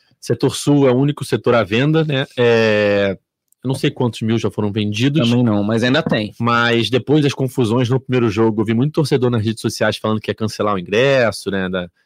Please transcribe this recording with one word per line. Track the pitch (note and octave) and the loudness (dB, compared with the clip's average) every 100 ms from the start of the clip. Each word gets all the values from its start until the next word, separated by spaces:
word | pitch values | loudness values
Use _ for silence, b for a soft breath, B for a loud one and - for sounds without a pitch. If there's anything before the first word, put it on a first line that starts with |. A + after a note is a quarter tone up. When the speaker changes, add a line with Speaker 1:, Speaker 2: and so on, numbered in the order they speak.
| _ _ | _ _
Speaker 1:
Setor | - B2 C#3 - | -6 -2 -2 -2
Sul | - C#3+ C3+ | 0 4 4
é | |
o | B2 | 4
único | C#3+ D3 - | 0 -2 -4
setor | A#2 A#2+ A#2+ | -2 2 2
à | |
venda, | F#2+ A2+ D3 D#3 | 2 0 2 2
né? | D#3 C3+ - - | 0 -2 -4 0
É... | A#2+ A#2 A2 G#2 G#2 G2+ G2 F#2 _ _ _ _ | 2 4 2 2 2 2 0 -2 _ _ _ _
Eu | B2+ | -6
não | C3 | -4
sei | D3+ | -4
quantos | - B2 - | -2 -4 -2
mil | A2+ A2+ | -2 0
já | G#2+ | -2
foram | - G#2 | -4 -4
vendidos. | G#2 G#2 G#2 C3 D3 A#2 | -2 -4 -2 0 2 2
Speaker 2:
Também | A#2+ | 2
não, | B2 G#2 | 2 2
mas | G2+ A2+ | 0 0
ainda | B2 C#3 | 0 0
tem. | E3 A#2+ G#2+ - | 0 -2 -4 -4
Speaker 1:
Mas | A#2 A#2 A#2 A#2 G#2+ | 0 2 2 2 0
depois | B2 A#2 D3+ | -2 2 2
das | C#3+ | 2
confusões | - C3 - A2+ A#2+ A#2+ | -2 -4 -2 0 0 0
no | C3 | -2
primeiro | - B2+ A#2+ | 0 0 0
jogo, | G2+ A2+ G#2+ | 2 2 2
eu | G#2+ | 0
vi | |
muito | A2+ C#3+ | 0 0
torcedor | D#3+ D3 C#3 B2 | 0 0 0 0
nas | A#2+ | 0
redes | G#2+ A2 | -2 -2
sociais | A#2 - A2 G#2+ | -6 -2 -2 -2
falando | A2 G#2+ | -2 -4
que | - | -4
ia | G2+ | -6
cancelar | G#2+ - G#2 G2 | -6 -4 -2 -2
o | |
ingresso, | F2+ G#2 C3+ C3+ A2+ G2 - | -2 0 2 2 2 -2 -6
né? | F#2+ F#2 | -4 -4
Da, | F#2 F2 _ | -4 -8 _